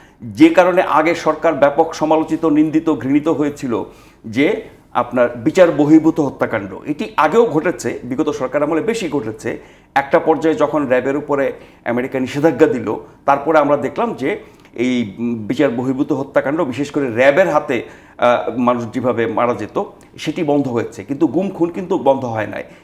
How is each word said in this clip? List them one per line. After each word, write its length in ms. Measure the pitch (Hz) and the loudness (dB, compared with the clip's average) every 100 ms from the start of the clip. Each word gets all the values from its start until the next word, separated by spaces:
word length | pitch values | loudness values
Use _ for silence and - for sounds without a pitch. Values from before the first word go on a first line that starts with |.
| - - | -20 -18
যে 280 | 117 101 165 | -6 4 6
কারণে 320 | 165 180 180 | 6 4 4
আগে 340 | - 143 160 165 | 2 2 2 0
সরকার 380 | 208 208 165 | -2 0 0
ব্যাপক 420 | 147 143 143 160 - | 2 2 4 0 0
সমালোচিত, 500 | 156 156 147 156 160 | 0 2 0 0 2
নিন্দিত, 440 | 151 156 156 160 | 4 4 2 0
ঘৃণিত 380 | 139 131 147 156 | -2 2 0 2
হয়েছিল 560 | 143 147 143 131 104 87 - - _ 117 | 0 -2 -4 -4 -4 -6 -14 -20 _ -6
যে 440 | 110 160 220 - - _ | 0 0 0 -8 -20 _
আপনার 380 | - 120 123 120 | -4 -2 0 0
বিচার 420 | 120 120 165 175 | 0 0 4 4
বহির্ভূত 480 | 143 147 160 156 160 | 4 6 6 6 0
হত্যাকাণ্ড। 560 | 143 - 120 110 98 92 131 | -2 -2 -4 -4 -6 -12 -8
এটি 260 | 151 220 - | -6 -4 0
আগেও 280 | 151 226 240 | 2 4 2
ঘটেছে, 540 | 151 175 - 120 - | 0 -2 -4 -6 -8
বিগত 260 | 127 131 151 | -8 -4 -4
সরকার 340 | 147 127 151 | -2 -4 -2
আমলে 180 | 147 160 | 0 -2
বেশি 280 | 151 226 170 | -2 -4 -4
ঘটেছে। 500 | 147 110 107 113 - - - _ 135 | -4 -6 -8 -8 -8 -14 -20 _ -4
একটা 240 | 139 185 | 2 2
পর্যায়ে 360 | 156 151 160 151 | 2 0 0 0
যখন 320 | 147 156 131 | 0 0 0
র্যাবের 300 | 127 135 139 | 0 0 -4
উপরে 360 | 143 139 131 - - _ 123 | -2 -2 -2 -6 -18 _ -6
আমেরিকা 340 | 120 123 131 | -4 -4 -4
নিষেধাজ্ঞা 480 | 127 147 160 123 151 | -4 0 0 4 2
দিল, 280 | - 104 - - - - | 2 -4 -6 -10 -6 0
তারপরে 340 | 143 156 156 | 0 2 2
আমরা 180 | 143 143 | 4 0
দেখলাম 360 | 123 - 233 | -2 -2 -4
যে 260 | 135 135 214 - _ - | -2 -4 -6 -10 _ -14
এই, 400 | - 127 123 104 98 | -4 -2 0 -4 -4
উম, 180 | 120 117 | -6 -4
বিচার 340 | 104 117 139 | -4 0 0
বহির্ভূত 420 | 120 127 131 147 | 0 -2 -2 -2
হত্যাকাণ্ড, 520 | 139 135 143 131 156 | -2 0 -2 0 -2
বিশেষ 280 | 143 127 143 | -4 -4 -4
করে 240 | 156 135 110 | -2 -2 2
র্যাবের 340 | 135 180 180 | 4 4 4
হাতে, 340 | 151 147 120 - - - - | 2 0 -4 -6 -16 -14 0
আ, 340 | 120 120 - 113 | 2 2 0 0
মানুষ 280 | 120 120 113 | 0 0 -2
যেভাবে 340 | 131 123 113 110 | -4 -2 0 -2
মারা 260 | 107 120 | 0 0
যেত, 300 | 104 101 - - - - - | -2 -4 -6 -6 -10 -20 -12
সেটি 260 | - 285 | -8 -4
বন্ধ 240 | 147 143 131 | 0 0 0
হয়েছে, 360 | 117 110 - | -4 -6 -10
কিন্তু 240 | 95 139 156 | -8 -2 0
গুম 220 | 156 196 | 0 -4
খুন 200 | - 170 | -4 -4
কিন্তু 280 | 190 180 175 | -4 -4 -2
বন্ধ 280 | 131 127 120 | 0 0 -2
হয় 220 | 110 104 | -4 -6
নাই 160 | - - - | -8 -12 -18